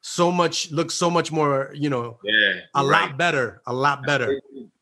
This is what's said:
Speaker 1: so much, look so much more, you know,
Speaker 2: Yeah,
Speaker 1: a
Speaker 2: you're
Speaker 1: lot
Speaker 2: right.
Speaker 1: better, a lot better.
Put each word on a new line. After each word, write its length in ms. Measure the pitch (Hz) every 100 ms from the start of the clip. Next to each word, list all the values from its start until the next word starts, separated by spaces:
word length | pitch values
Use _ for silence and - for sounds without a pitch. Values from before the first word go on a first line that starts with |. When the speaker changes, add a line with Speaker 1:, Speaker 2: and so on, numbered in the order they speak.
Speaker 1:
so 320 | - - 175
much, 400 | 180 170 - -
look 180 | 147 165
so 180 | - 165
much 220 | 170 160
more, 400 | 156 147 135 135
you 160 | 147 147
know, 300 | 127 120 113
Speaker 2:
Yeah, 80 | 101 110 101 92 -
Speaker 1:
a 80 | 139
Speaker 2:
you're 80 | 139
Speaker 1:
lot 100 | 147 -
Speaker 2:
right. 60 | 135
Speaker 1:
better, 460 | 175 147 117 95 -
a 60 |
lot 320 | 123 143 139
better. 360 | 131 139 117 - - 135 113 _